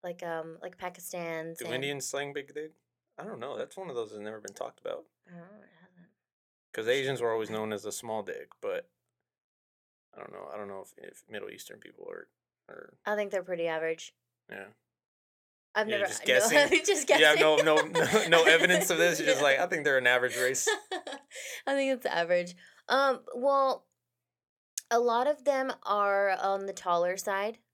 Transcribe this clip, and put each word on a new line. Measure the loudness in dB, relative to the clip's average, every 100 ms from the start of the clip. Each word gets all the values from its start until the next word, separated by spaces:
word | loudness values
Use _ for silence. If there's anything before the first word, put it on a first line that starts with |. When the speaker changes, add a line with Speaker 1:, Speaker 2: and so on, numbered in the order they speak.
Speaker 1:
Like, | -10 -10
um, | -8 -8 -8 -14
like | -16 -10
Pakistans | -12 -10 -12 -8 -6 -6 -8 -10
Speaker 2:
Do | -6
Speaker 1:
and |
Speaker 2:
Indians | -6 -4 -6 -6
slang | -6 -6
big | -10 -10
dick? | -12 -12 _ _ _ _ -16
I |
don't | -14 -12
know. | -10 -10
That's | -10 -10
one | -8
of | -8
those | -8
that's | -10
never | -12 -12
been | -16
talked | -12 -12 _
about. | -10 -10 -12 _ _
Speaker 1:
Oh, | -20
it | -20 -20 -20 _
hasn't. | _ _ _ _ _ _ _ _ _
Speaker 2:
'Cause | -6 -2
Speaker 1:
It |
Speaker 2:
Asians | -2 -2 -4
were | -2
always | -2 -4
Speaker 1:
hasn't. | -6
Speaker 2:
known | -6
as | -6
a | -8
small | -10 -8 -8
dick, | -8 -12 -14 _
but | -6 -6 -10 _ _ _ _ _ _ _ _ _ _ _ _ -18
I |
don't | -16
know. | -16 -14
I | -14
don't | -12
know | -14
if, | -18 -20
if | -20 -20 _
Middle | -14 -12
Eastern | -16 -18 -20
people | -20 -18 -16
are, | -16 -18 _ _ _ _
are | -20 -20 _
Speaker 1:
I | -6 -4
think | -4
they're | -6
pretty | -6 -4 -4
average. | -4 -4 -6 -12 _ _ _ _
Speaker 2:
Yeah. | -16 -16 _ _ _ _ _ _ _ _ _ _
Speaker 1:
I've | -4 -2
Speaker 2:
You're | -2
Speaker 1:
never, | -2
Speaker 2:
just | -2
Speaker 1:
<laughs> |
no, | 2
Speaker 2:
guessing? | 4 6 4
Speaker 1:
I'm | 4 2 2
just | -2 4
Speaker 2:
You | 8
have | 8 8
no, | 6 6
Speaker 1:
guessing. | 6 4 4
Speaker 2:
no, | 0 2 2
no, | 6
no | 6
Speaker 1:
<laughs> |
Speaker 2:
evidence | 8 6 6 4 2
of | 4
this? | 4 4
You're | 2
just | 4
Speaker 1:
No. |
Speaker 2:
like, | 4 2
"I | 0
think | 0
they're | 2 4
an | 4
average | 4 2 0
race." | 0 0 -2 -4 -6
Speaker 1:
<laughs> | -10 -10 -14 _ -16 -14 -10 -4
I |
think | 0 0
it's | -2 -2
average. | -2 2 2 0 -12 -20 _ -2
Um, | 2 2 0 -6
well, | -2 0 2 2 -2 _ _ _ _ _ _ _ _ _ -12 _
a | 0
lot | 2 2 0
of | 0
them | 0 0 -2 -6
are | -2 0 2 2 0
on | 0 -2 -2 -6
the |
taller | -6 0 2 0 -2
side. | -4 -2 -4 -8 _